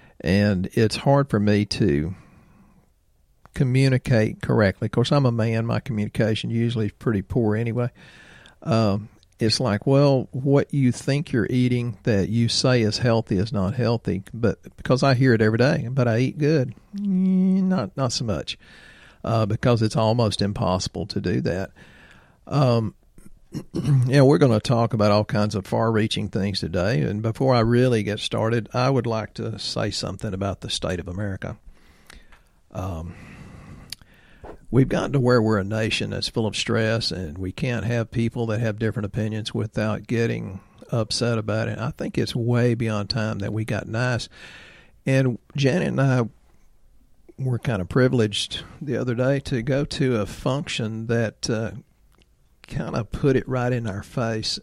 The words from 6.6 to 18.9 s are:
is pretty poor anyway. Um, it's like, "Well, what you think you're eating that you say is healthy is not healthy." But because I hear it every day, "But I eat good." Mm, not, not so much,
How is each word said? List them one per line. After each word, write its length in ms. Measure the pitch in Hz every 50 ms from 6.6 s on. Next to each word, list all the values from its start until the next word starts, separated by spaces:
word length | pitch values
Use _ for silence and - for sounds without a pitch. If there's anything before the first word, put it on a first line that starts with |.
| 117 117 117 117 110
is 60 | 104
pretty 300 | - - - 131 110 98
poor 320 | 95 - - 131 113 107 104
anyway. 360 | 107 117 117 113 120 123 123 _ - - - - - - - - - - - _ -
Um, 460 | - - 113 113 110 104 98 104 104 - - _ _ _ _ -
it's 220 | 120 107 - -
like, 260 | 135 120 101 101 -
"Well, 420 | 139 139 139 143 143 139 131 - -
what 400 | - 131 127 143 139 143 - -
you 200 | - 143 135 123
think 380 | 113 - - - 139 143 - -
you're 160 | - 117 98 -
eating 480 | - 127 123 123 123 120 120 120 110 - -
that 240 | 131 110 98 90 -
you 180 | 110 117 117 117
say 340 | - - - 135 127 123
is 160 | 113 104 - -
healthy 380 | - 127 113 113 107 - 113
is 160 | 90 90 -
not 220 | - 101 92 92 -
healthy." 480 | - 117 110 117 110 - - 92 95 98 -
But 260 | - 110 120 104 - - - - -
because 260 | - - - 131 127
I 120 | 151 139 131
hear 200 | 117 135 131 117
it 80 | 107
every 160 | 110 107 110 113
day, 300 | 120 143 - - 113 117
"But 180 | 131 131 123 120
I 100 | 110 113
eat 200 | 131 131 - 147
good." 360 | 147 147 165 147 127 123 - - _ - -
Mm, 680 | 202 202 202 190 185 190 185 190 185 185 190 185 190 185
not, 320 | 190 185 160 113 92 -
not 160 | 139 135 120
so 120 | - - 131
much, 340 | 113 92 71 - - - - - - - - - -